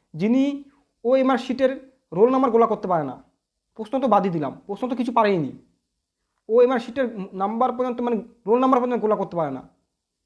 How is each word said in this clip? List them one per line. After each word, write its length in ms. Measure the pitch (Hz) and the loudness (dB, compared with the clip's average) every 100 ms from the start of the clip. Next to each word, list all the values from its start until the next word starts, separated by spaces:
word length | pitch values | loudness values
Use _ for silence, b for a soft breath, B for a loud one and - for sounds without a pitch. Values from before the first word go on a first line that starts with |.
| _ | _
যিনি 500 | 156 202 262 277 285 - B B _ | -4 0 2 2 -2 -10 B B _
ওএমআর 340 | 233 269 262 247 | 0 2 2 0
শিটের 540 | - 254 254 269 - _ _ | -2 -2 -2 -2 -14 _ _
রোল 160 | 165 233 | 2 2
নাম্বার 220 | 262 262 | 4 2
গোলা 160 | 226 220 | 4 2
করতে 200 | 208 185 | 0 -2
পারে 160 | 170 | -2
না, 200 | 139 123 _ _ _ _ _ - | -2 -8 _ _ _ _ _ -16
প্রশ্ন 240 | 220 269 | -8 -4
তো 80 | 262 | 2
বাদই 220 | 202 185 | 2 2
দিলাম, 320 | 165 139 - - | -2 -4 -8 -12
প্রশ্ন 220 | 196 247 | -8 -6
তো 80 | 262 | -4
কিছু 160 | 247 | -2
পারেইনি, 400 | 233 214 190 135 - _ _ _ _ _ _ _ _ - | 0 2 2 -2 -8 _ _ _ _ _ _ _ _ 0
ওএমআর 300 | 226 247 262 | 4 4 2
শিটের 280 | 240 277 240 226 190 | -4 -4 -4 -6 -10
নাম্বার 360 | 185 196 226 254 | -6 -4 0 -2
পর্যন্ত, 300 | 240 254 240 | 0 -4 -4
মানে 140 | 240 226 - _ 185 | -2 -4 -4 _ 0
রোল 120 | 240 | 2
নাম্বার 200 | 262 262 | 4 2
পর্যন্ত 220 | 247 240 | 2 -2
গোলা 140 | 214 196 | 0 -2
করতে 200 | 196 170 | -2 -4
পারে 160 | 151 | -6
না, 180 | 131 - _ _ _ _ _ | -6 -14 _ _ _ _ _